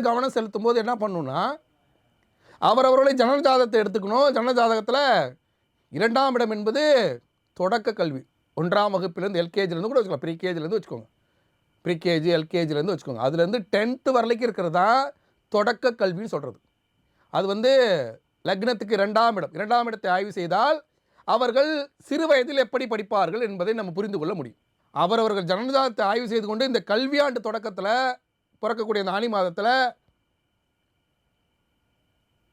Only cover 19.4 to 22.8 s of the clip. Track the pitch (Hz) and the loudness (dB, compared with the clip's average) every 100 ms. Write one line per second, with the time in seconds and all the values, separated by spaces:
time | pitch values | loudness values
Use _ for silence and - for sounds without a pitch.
19.4 | 147 156 208 240 240 220 190 180 208 196 | -4 -6 0 0 0 -4 -2 -2 -2 -4
20.4 | 170 180 262 311 - _ _ _ - 214 | -2 2 2 0 -4 _ _ _ -2 0
21.4 | 247 240 294 311 285 _ - 285 320 285 | 2 2 2 0 -6 _ -6 -2 2 2
22.4 | 247 277 254 254 | 2 0 -2 -2